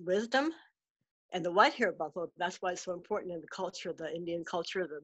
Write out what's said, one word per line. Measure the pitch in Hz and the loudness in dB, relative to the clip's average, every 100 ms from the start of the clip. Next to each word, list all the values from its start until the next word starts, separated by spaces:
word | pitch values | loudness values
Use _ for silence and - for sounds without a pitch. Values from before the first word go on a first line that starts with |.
wisdom. | 175 190 233 262 302 320 - _ _ _ _ _ _ | 0 0 4 2 2 -2 -12 _ _ _ _ _ _
And | 180 | -4
the | 170 | 2
white-haired | 175 247 - 214 165 | 6 6 6 0 0
buffalo, | 156 180 165 - | -4 -4 -6 -4
that's | 175 - | -4 -2
why | 185 | -2
it's | 180 | -2
so | - | -4
important | 175 175 208 180 | -6 -4 -4 -4
in | 170 | -8
the | 156 | -8
culture, | - 185 - 185 | -6 -6 -4 -8
the | 156 160 | -6 -6
Indian | 165 175 170 | -4 -4 -4
culture, | 165 180 165 190 170 | -2 -4 -2 -4 -4
the | 147 | -6